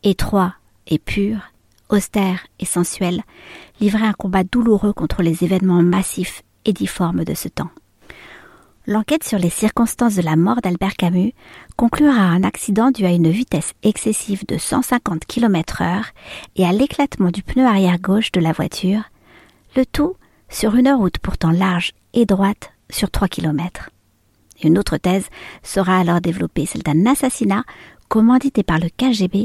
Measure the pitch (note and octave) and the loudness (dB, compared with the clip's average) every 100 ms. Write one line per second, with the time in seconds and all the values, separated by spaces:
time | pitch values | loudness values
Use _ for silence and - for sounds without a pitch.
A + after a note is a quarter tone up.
0 | G3+ F#3 - G3+ F#3 - _ _ - D#3 | 0 0 0 0 0 -4 _ _ -4 -4
1 | - - G3+ G#3+ - _ _ _ _ G#3 | -2 -2 -2 -4 -10 _ _ _ _ -2
2 | - G#3+ F#3+ F#3 - _ - E3+ F3 - | 0 -2 0 -2 -8 _ -6 -2 -4 -2
3 | F3+ F3 - - - - - _ G#3 G#3+ | -4 -4 -8 -20 -20 -20 -20 _ 0 2
4 | A3 G#3 G3 F#3+ F#3 B3 A#3 G3+ G#3 - | 0 -2 -2 -2 0 0 2 2 2 -2
5 | D#3+ - E3 E3 F3 F#3 F#3+ F3 F3 F#3+ | -4 0 0 0 0 2 4 4 4 2
6 | F#3+ - F3+ - _ _ - F#3+ F#3+ - | -2 -6 -8 -10 _ _ -4 -2 -4 -4
7 | E3+ F3 E3 - - - E3+ - _ _ | -2 -2 -4 -6 -6 -8 -10 -12 _ _
8 | _ - - - - - _ _ - G#3 | _ -20 -20 -20 -20 -20 _ _ -4 -2
9 | G#3+ D#4 - G3+ F3 - G#3+ - A#3 - | 0 -2 0 -2 -2 0 -2 2 0 2
10 | A#3+ G3+ E3+ D#3 F#3 A#3+ F#3+ F3 G3 - | 0 2 2 2 2 0 -2 -2 -4 -2
11 | F3 F3+ G3+ - - - - - A#3 - | 0 2 0 -4 -20 -20 -14 0 0 4
12 | D4 B3 F#3 E3+ F#3+ - - G3+ B3 B3 | 4 6 4 4 0 -2 -2 2 2 2
13 | F#3 F3 D#3+ F#3+ B3+ D3+ - - G#3+ - | 2 4 4 2 -2 -4 -4 -2 -2 0
14 | - G#3+ - G3 - D#3 - - B3+ B3 | -2 -4 -4 -8 -4 -6 -2 -4 0 -2
15 | - D#3+ - - A#3 F#3+ - - F3 F#3 | -2 -6 -6 0 2 2 -2 -4 -2 -2
16 | A3+ - - - - - F3+ G3 C#4 - | -6 -12 -20 -20 -12 0 0 2 0 0
17 | C#4+ - F#3 F#3+ - B3 B3+ G3+ F#3 F3 | -4 0 -2 -2 -4 2 4 4 2 0
18 | F#3 G3 A3 F#3 E3 D#3+ D#3+ - F#3 G#3 | 0 0 0 0 0 -2 -4 -4 -2 -2
19 | G#3 _ _ - _ _ _ C4 C4 - | -4 _ _ -20 _ _ _ -2 -2 -2
20 | D4+ F#4+ _ _ _ - G#3+ A3+ B3+ C#4 | -4 -4 _ _ _ -4 0 2 4 2
21 | F#3 - - - E3 E3+ F#3+ F3 - _ | 0 -2 -6 -2 0 2 2 0 -4 _
22 | _ A3+ A3+ G3 G3 G#3 - _ _ - | _ 0 2 2 0 -2 -12 _ _ -6
23 | G3 - F#3+ - D#3+ D3 F3 - - _ | -4 -2 -4 -2 -2 -2 -4 -10 -18 _
24 | _ _ _ _ _ _ D#3 F3 G3+ D#3 | _ _ _ _ _ _ 2 2 2 -2
25 | F3+ F#3+ F#3+ - - - - - F#3 F#3 | 0 -2 -4 -16 -20 -20 -6 -2 2 2
26 | F3 E3+ F3 F3+ E3+ - D3 - D#3 D3+ | 2 0 0 -4 -4 -4 -4 -4 0 2
27 | G#3+ C#4+ B3+ - G#3+ G3 - - - - | 2 2 0 -2 -2 -2 -4 -16 -20 -20
28 | _ A3 A3+ B3+ C4+ G#3+ G3 D#3+ E3+ - | _ 2 4 4 2 -2 0 0 -2 -2
29 | C4 A3 F3+ G3 | -2 0 0 -2